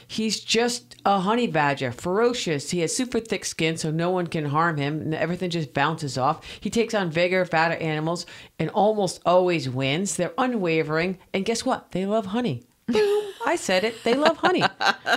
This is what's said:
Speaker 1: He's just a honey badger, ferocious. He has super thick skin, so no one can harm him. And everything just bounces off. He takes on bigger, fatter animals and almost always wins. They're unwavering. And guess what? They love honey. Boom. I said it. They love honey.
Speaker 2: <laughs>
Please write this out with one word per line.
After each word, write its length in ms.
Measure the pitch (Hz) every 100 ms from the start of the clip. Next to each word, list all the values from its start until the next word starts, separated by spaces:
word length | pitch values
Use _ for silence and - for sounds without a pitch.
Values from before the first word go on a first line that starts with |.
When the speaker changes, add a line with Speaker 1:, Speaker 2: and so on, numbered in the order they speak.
| -
Speaker 1:
He's 320 | - 220 208
just 560 | - 220 240 240 - - 202
a 140 | 196
honey 260 | 185 233 226
badger, 440 | 156 143 139 131
ferocious. 800 | 117 175 196 240 240 180 143 -
He 80 | 175
has 160 | 165 -
super 240 | 247 226
thick 260 | 226 196 -
skin, 320 | - 160 160
so 140 | 156
no 180 | 160 170
one 160 | 185 170
can 180 | 170 147
harm 320 | 147 170 151
him. 220 | 143 156
And 120 | 151
everything 380 | 156 160 175 185
just 220 | 170 143 -
bounces 420 | 147 160 147 127
off. 260 | 131 156 - -
He 120 | 208
takes 240 | 233 226 214
on 140 | 180
bigger, 340 | 156 180 185 180
fatter 300 | 160 165 160
animals 500 | 160 151 160 175 - - - -
and 140 | 156
almost 500 | 220 202 214 185 - 170
always 420 | 180 180 170 131
wins. 460 | 123 135 151 196 -
They're 160 | 170 -
unwavering. 800 | 254 233 175 160 156 156 180 185 - 190
And 100 | 190
guess 180 | 233 254
what? 260 | 220 -
They 140 | 180 196
love 200 | 220 196
honey. 360 | 220 240 120 - _ -
Boom. 360 | 427 415 415 415 - 311
I 100 | 339
said 260 | - 185
it. 200 | 220 -
They 120 | 226 262
love 220 | 311 311
honey. 260 | - 339 -
Speaker 2:
<laughs> 40 | - - - -